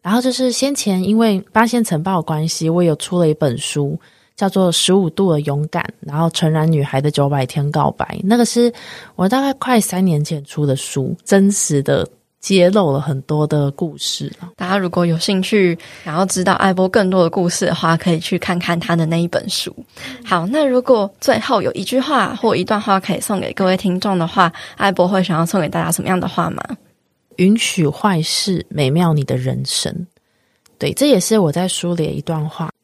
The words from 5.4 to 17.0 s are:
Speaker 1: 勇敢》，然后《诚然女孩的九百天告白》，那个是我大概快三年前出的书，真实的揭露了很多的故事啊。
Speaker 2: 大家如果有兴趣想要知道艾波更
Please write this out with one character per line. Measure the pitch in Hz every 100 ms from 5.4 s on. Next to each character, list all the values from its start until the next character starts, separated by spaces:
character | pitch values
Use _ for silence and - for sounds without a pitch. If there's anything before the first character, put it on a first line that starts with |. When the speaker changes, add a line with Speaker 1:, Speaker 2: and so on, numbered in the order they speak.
Speaker 1:
勇 | 147 143 151
敢》， | 170 - -
然 | 151 147
后 | 165
《诚 | - 160
然 | 156 156
女 | 156
孩 | 139 135
的 | 151
九 | 147 139
百 | 143 127
天 | - 143
告 | 151 143
白》， | - - 50
那 | 185 240
个 | 233
是 | 240 240 233 - - - -
我 | 185
大 | 262
概 | 277
快 | 269 254 240
三 | - 180
年 | 190 151
前 | 147 151 143
出 | - 147
的 | 135
书， | - 139 127 - -
真 | 196 196
实 | 202 - 143
的 | 143 139 - _ _ _
揭 | - 190 175
露 | 208 170
了 | 135
很 | 143 135
多 | - 151 151
的 | 151 143
故 | 139 170 131
事 | - - 143 -
啊。 | 175 -
Speaker 2:
大 | 185
家 | 202
如 | 180
果 | 180 175
有 | 165
兴 | - 190
趣 | 190 208 180 165 - - 175
想 | 156
要 | 185
知 | 185
道 | 185
艾 | - 190
波 | 185 190
更 | 220